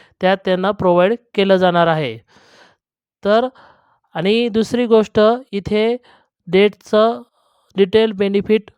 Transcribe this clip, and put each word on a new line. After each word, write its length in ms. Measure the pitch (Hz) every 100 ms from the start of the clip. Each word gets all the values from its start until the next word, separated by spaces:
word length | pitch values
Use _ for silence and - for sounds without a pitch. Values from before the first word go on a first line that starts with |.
| _ _
त्यात 160 | 185 190 -
त्यांना 260 | 185 190
प्रोव्हाइड 440 | 202 185 175 185 233 _
केलं 220 | - 196 190
जाणार 320 | 180 175 165
आहे. 320 | 156 135 110 - _ _ _ _ _ _ _ _ _ 196
तर 220 | 220 254 - - _ _ _ _
आणि 360 | 170 175 226 240
दुसरी 360 | 214 220 247 240
गोष्ट, 360 | 226 208 - 214 247 269
इथे 460 | 196 185 208 226 240 _ _ _ _ -
डेथचं 760 | 185 202 - - 214 226 240 240 _ _ _ _ -
डिटेल 360 | 196 220 226
बेनिफिट 600 | 196 202 202 185 214 208